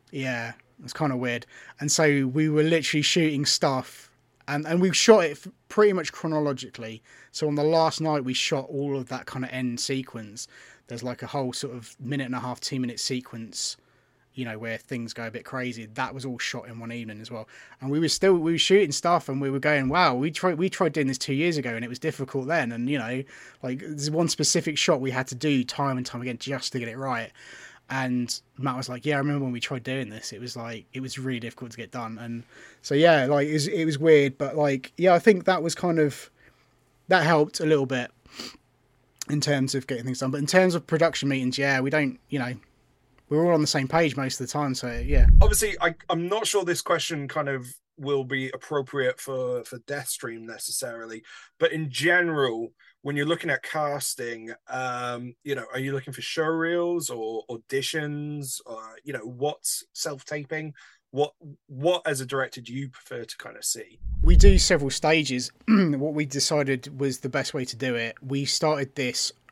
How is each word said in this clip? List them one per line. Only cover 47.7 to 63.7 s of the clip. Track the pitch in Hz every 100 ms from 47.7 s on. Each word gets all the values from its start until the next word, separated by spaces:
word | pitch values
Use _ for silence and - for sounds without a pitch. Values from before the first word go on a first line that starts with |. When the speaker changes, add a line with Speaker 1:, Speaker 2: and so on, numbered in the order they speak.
| - _ -
Speaker 2:
will | 139 139
be | 127 135 131
appropriate | 127 - 147 131 143 127 -
for, | 135 131 123 123 117
for | 120
Deathstream | - 143 127 - 123 113
necessarily, | 113 113 - - 123 117 113 113 - - - _
but | 160
in | 160 151
general, | 120 160 175 170 151 131 113 117 - _ _
when | 139 143
you're | 147
looking | 170 165
at | 131
casting, | - 156 147 143 - - 120 113 113 113 -
um, | 127 127 123 123 120 123 -
you | 143 135
know, | 117
are | 127
you | 135
looking | 139 139
for | 131
show | - 165 160
reels | 165 165 175 175 175 -
or | 120 110 113 -
auditions, | 117 - 135 135 160 147 147 147 147 131 - -
or, | 113 113 -
you | 143
know, | 120 113
what's | 123 147 - - - -
self-taping? | - 160 139 - 151 143 156 156 - - _ _
What, | 131 147 - 156 147 _
what | 131 160 175 165
as | 135
a | 123
director | 135 127 127
do | 117
you | 127 139
prefer | - - 123 117
to | -
kind | 113 110
of |
see? | -